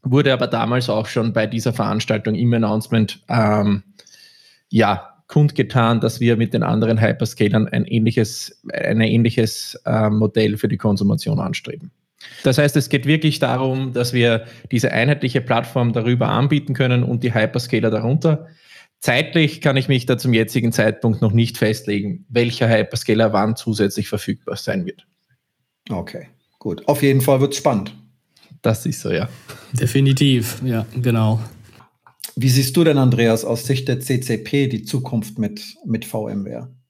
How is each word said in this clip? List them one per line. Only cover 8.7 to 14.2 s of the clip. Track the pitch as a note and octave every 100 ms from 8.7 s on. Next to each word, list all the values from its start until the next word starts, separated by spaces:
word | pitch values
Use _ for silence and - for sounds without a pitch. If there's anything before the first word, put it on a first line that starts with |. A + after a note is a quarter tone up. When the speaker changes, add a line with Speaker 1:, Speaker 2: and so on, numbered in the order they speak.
Speaker 1:
ein | - - G#2+
ähnliches, | A2+ A2+ A#2 A#2 A2+ - - -
äh, | - A2 G#2+
Modell | G#2+ G#2+ A2+ G#2+ G#2
für | G#2
die | G2+
Konsumation | A2 G2+ G2+ D#3 - -
anstreben. | - - - - - _ _ _ - -
Das | C#3+ C3
heißt, | D3 D#3+
es | -
geht | C#3 B2
wirklich | D#3 D#3 D3
darum, | B2+ B2+ C3+ C3 C3
dass | B2 A#2+
wir | B2